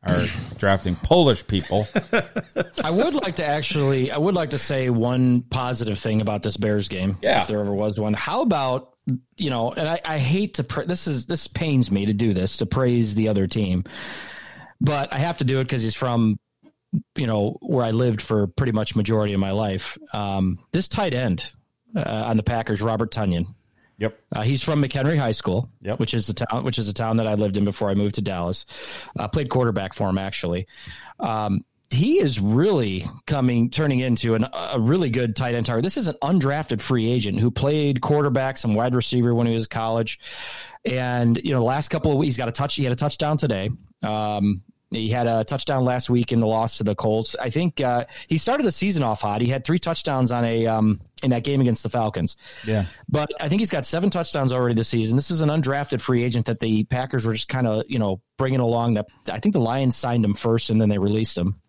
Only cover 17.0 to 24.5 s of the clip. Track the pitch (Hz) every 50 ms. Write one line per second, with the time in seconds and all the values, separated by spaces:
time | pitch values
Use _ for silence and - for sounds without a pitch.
17 | - _ _ - 147 117 113 104 101 110 - - - - 156 131 120 113 110 113
18 | 127 123 113 104 - - 110 107 101 92 - - 143 127 110 110 107 - - 110
19 | 104 101 113 107 107 104 101 98 98 98 98 101 110 104 95 95 - - - -
20 | - - - 113 104 101 98 98 95 92 92 92 _ _ - 170 190 - - -
21 | 208 180 131 123 127 117 90 82 - - - - _ _ _ _ _ _ 226 208
22 | - - - 110 110 113 113 110 104 - 120 113 113 - 113 98 110 117 113 107
23 | 113 110 - 117 107 95 90 85 87 92 - _ _ _ _ _ _ _ _ _
24 | 104 110 - - _ _ - 107 107 117